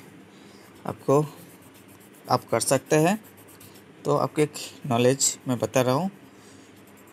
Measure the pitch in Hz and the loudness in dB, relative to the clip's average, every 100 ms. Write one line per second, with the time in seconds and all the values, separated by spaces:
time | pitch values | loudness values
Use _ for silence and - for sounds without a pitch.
0 | - - - - - - - - - - | -20 -20 -20 -20 -20 -20 -20 -16 -12 -6
1 | - 139 151 - - - - - - - | 2 2 2 -8 -20 -20 -20 -20 -20 -20
2 | - - - 127 - 117 - 135 - 156 | -20 -14 -2 -2 0 -2 0 -2 2 2
3 | 160 214 - - - - - - - - | 2 0 -6 -20 -20 -20 -20 -20 -20 -10
4 | 143 147 131 - 147 - - - 143 117 | -4 -2 0 0 -2 -4 -16 -12 -4 2
5 | 123 135 - - - 120 110 135 123 131 | 2 2 -2 -4 -6 -4 -2 0 0 0
6 | 190 - - - - - - - - - | -2 -8 -20 -20 -20 -20 -20 -20 -20 -20
7 | - | -20